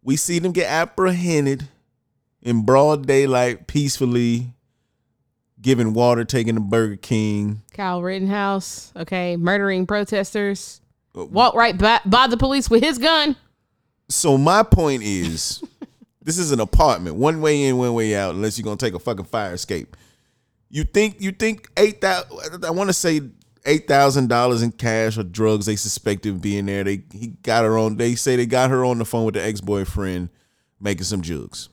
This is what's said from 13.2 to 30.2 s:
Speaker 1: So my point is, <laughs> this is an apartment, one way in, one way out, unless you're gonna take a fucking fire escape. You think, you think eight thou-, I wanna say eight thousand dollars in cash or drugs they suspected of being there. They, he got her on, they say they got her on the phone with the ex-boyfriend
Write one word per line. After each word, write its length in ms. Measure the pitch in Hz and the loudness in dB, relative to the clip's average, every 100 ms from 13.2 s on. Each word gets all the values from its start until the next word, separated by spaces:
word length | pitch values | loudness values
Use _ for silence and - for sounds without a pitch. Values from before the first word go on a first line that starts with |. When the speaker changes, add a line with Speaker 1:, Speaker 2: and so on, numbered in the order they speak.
| 302 269 _ _ _ _ _ _ _ | 0 -2 _ _ _ _ _ _ _
Speaker 1:
So 280 | - 156 135 | -2 2 4
my 260 | 147 196 | 6 4
point 400 | 226 180 160 131 | 6 4 4 -2
is, 600 | 104 98 82 82 - - - _ - | -2 -2 -2 -4 -6 -8 -12 _ -20
<laughs> 280 | _ _ _ | _ _ _
this 160 | - 170 | -6 -4
is 140 | 165 | 0
an 80 | 135 | 0
apartment, 560 | 107 147 156 101 87 80 | 2 4 4 2 -2 0
one 260 | 139 160 | 0 2
way 220 | 156 147 | 0 2
in, 140 | 139 127 | 2 2
one 160 | 123 | 0
way 220 | 117 110 101 | 0 0 0
out, 200 | 98 85 | -2 -2
unless 220 | 107 107 | -4 -4
you're 60 | |
gonna 140 | 107 104 | -8 -4
take 160 | 120 | -4
a 60 | 87 | -4
fucking 260 | - 104 92 | -6 -8 -6
fire 280 | 113 101 | -6 -6
escape. 420 | 90 - 90 - - _ _ _ _ _ _ _ | -8 -8 -8 -8 -20 _ _ _ _ _ _ _
You 140 | 147 | -6
think, 380 | 156 202 214 - | -2 0 0 -2
you 100 | 190 | -8
think 380 | 190 220 214 - - | -2 -2 -2 -8 2
eight 240 | 208 208 | 2 2
thou-, 220 | 190 185 - - 156 175 170 | -2 -2 -4 -14 -14 -8 -4
I 60 | |
wanna 220 | 170 196 | -2 0
say 280 | 180 175 156 135 - _ _ - | 2 2 0 -2 -18 _ _ 0
eight 220 | 151 - | 0 4
thousand 420 | 139 139 139 127 | 4 6 4 2
dollars 320 | 120 123 123 | 2 2 2
in 100 | 117 | 0
cash 460 | - 120 113 113 110 | -2 -2 0 0 -2
or 60 | |
drugs 420 | 95 90 110 107 101 | -8 0 2 2 0
they 100 | 107 | -4
suspected 600 | 101 - - 101 110 95 | -4 -6 -4 -4 -4 -4
of 60 | |
being 240 | 104 101 98 | -4 -2 -2
there. 160 | 98 | -4
They, 200 | 98 98 - | -4 -4 -8
he 140 | 98 117 | -14 -14
got 360 | - - 113 | -10 -2 2
her 140 | 113 110 | 2 2
on, 200 | 110 107 | 0 0
they 180 | 117 120 | -2 0
say 200 | - 127 | 0 0
they 100 | 123 | 2
got 240 | 127 131 | 2 2
her 160 | 131 127 | 2 0
on 120 | 120 | 0
the 80 | 113 | -2
phone 200 | 120 113 | -2 -2
with 100 | 98 | -2
the 80 | |
ex-boyfriend 840 | 95 104 95 101 95 - 95 90 | -6 -6 -4 -4 -4 -4 -4 -6